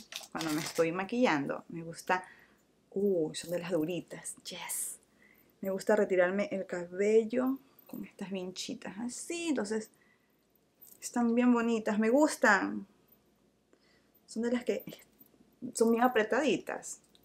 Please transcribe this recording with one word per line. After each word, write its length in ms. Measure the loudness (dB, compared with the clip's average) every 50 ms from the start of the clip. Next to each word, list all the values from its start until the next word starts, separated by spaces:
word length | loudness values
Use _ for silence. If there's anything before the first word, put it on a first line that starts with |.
| -10 _ -14 -14 -14 -10
cuando 200 | -8 -6 -4 -2
me 80 | -2 -2
estoy 320 | -4 -4 0 0 0 0
maquillando. 720 | 0 -4 -4 -4 0 2 4 4 4 2 0 -2 -4 -6 -8 -10
Me 140 | -12 -10
gusta. 420 | -10 -10 -14 -12 0 0 0 0 0 -8 -20 -20 -20 _ _ _ _ _ _ _ _ _
Uh, 440 | -2 0 2 2 2 2 0 -2 -4
son 160 | -8 -8 -6
de 100 | -6 -6
las 100 | -4 -2
duritas. 640 | -2 -2 0 -2 -4 -6 -6 -10 -14 -12 -12 -14 -14 -14 -14
Yes. 520 | -14 -12 -12 -8 -8 -6 -6 -6 -8 -10 -14 _ _ _ _ _ _ _ _ _ _ _ -8
Me 100 | -6 -4
gusta 260 | -4 -2 2 4 4
retirarme 520 | 4 4 4 4 4 4 4 2 -2 -2 -2
el 140 | -4 -6 -6
cabello 920 | -6 -6 -8 -8 -8 -4 0 2 6 6 4 4 4 0 0 0 0 -2 -4 -8 _ _ _ _
con 180 | -16 -14 -12 -14
estas 260 | -14 _ -14 -10 -8
vinchitas 680 | -8 -8 -8 -8 -10 -10 -10 -10 -10 -10 -10 -12 -10 -8
así. 500 | -8 -8 -8 -10 -10 -8 -6 -4 -2 -2
Entonces, 420 | 0 0 -2 -2 -4 -4 -4 -8 _ _ _ _ _ _ _ _ _ _ _ _ _ _ _ _ _ _ -20 -20 -20 _ -14
están 300 | -6 -2 0 0 2 4
bien 180 | 4 6 6
bonitas. 460 | 6 4 4 2 0 0 0 0 0 2
Me 120 | 2 4
gustan. 760 | 6 6 4 4 2 4 6 6 6 6 4 -2 -4 -6 -10 _ _ _ _ _ _ _ _ _ _ _ _ _ _ _ _ _ _ _ _ _ _ _ _ _ _ _ _
Son 160 | -10 -8 -4
de 100 | -2 -2
las 120 | -2 -2 -2
que 200 | -2 -4 -4 -4 -12 -16 -18 -20 _ _ _ -20 _ _ _ _ _ _ -14 -14 -8 0
son 160 | 2 4 4
bien 120 | 4 4
apretaditas. 1000 | 2 4 4 2 2 2 0 2 2 2 2 0 -2 -6 -8 -8 -8 -12 -14 -14 _ _ _ _ _